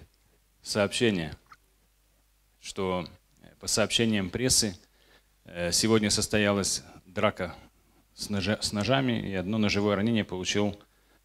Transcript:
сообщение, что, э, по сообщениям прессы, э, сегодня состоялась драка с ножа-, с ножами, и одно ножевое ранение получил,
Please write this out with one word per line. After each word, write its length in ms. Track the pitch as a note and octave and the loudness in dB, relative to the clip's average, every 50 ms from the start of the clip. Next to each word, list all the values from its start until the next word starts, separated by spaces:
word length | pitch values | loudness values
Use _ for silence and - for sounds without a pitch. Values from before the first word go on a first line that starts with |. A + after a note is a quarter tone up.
| - - _ _ _ _ _ _ _ _ _ _ - | -10 -20 _ _ _ _ _ _ _ _ _ _ -10
сообщение, 760 | - - A2 G2+ G2+ - - B2 A2+ G2+ F2 D#2+ D#2 - - _ - - - _ _ _ _ _ _ _ _ _ _ _ _ _ _ _ _ _ _ _ _ | -4 0 2 2 2 2 2 2 4 4 2 -2 -4 -8 -14 _ -20 -20 -20 _ _ _ _ _ _ _ _ _ _ _ _ _ _ _ _ _ _ _ _
что, 460 | - - - G2+ F#2+ F#2 F#2 F2+ E2 - - - _ _ _ _ | -16 -12 -6 -4 -2 -2 -2 -2 -4 -6 -12 -20 _ _ _ _
э, 60 | - - - - | -20 -20 -20 -12
по 80 | G2 F#2 | -6 -2
сообщениям 640 | - - G#2 F#2+ - - A#2 A2+ G#2+ G2+ F#2+ F2 | 0 0 2 2 2 2 2 2 2 0 0 -2
прессы, 440 | - A2+ B2 B2+ - - A#2 G#2+ F2+ - - _ _ _ _ _ - - _ _ _ _ _ | -2 -2 0 2 2 2 2 0 -2 -8 -16 _ _ _ _ _ -20 -20 _ _ _ _ _
э, 280 | - F2 F2 F2 F2 | -14 -8 -4 -2 0
сегодня 380 | F2 - - A2 A2+ A2+ G#2 G2+ | 0 2 4 4 4 4 4 4
состоялась 760 | - G#2+ G2+ - - G#2+ G#2 G2+ G2+ G2+ F#2+ - - - - - - - - | 2 0 0 0 2 2 4 4 4 2 0 0 -2 -4 -6 -12 -20 -20 -20
драка 500 | F#2 F#2 G#2 G#2 G#2 - - F#2 E2+ - - - - _ _ _ _ _ _ _ _ _ | -12 -6 0 0 0 0 0 -6 -8 -10 -12 -20 -20 _ _ _ _ _ _ _ _ _
с 140 | - - - | -12 -8 -6
ножа-, 320 | G#2 G2 F2 G2+ G#2+ - | -4 -2 0 0 -2 -2
с 100 | - - | -2 -4
ножами, 480 | - G#2 G2+ A2 C3 C3+ C3+ B2+ A#2 G#2+ | -4 -2 0 2 2 2 2 0 -2 -2
и 140 | G#2 F#2+ G2 | -4 -4 -4
одно 240 | F#2 F2 F#2+ A2 A2 | -4 -4 -2 -2 0
ножевое 380 | G#2+ G2+ F#2+ G2+ G2+ G#2 G2+ | 0 0 2 2 2 2 2
ранение 280 | F#2+ G2+ A#2 A#2 A2 G2 | 2 0 0 0 0 -2
получил, 540 | - F#2 F#2 F#2 - - G2+ G#2 G#2 - - - _ _ _ _ _ _ _ _ | -2 -4 -6 -4 -2 0 0 0 -2 -2 -6 -14 _ _ _ _ _ _ _ _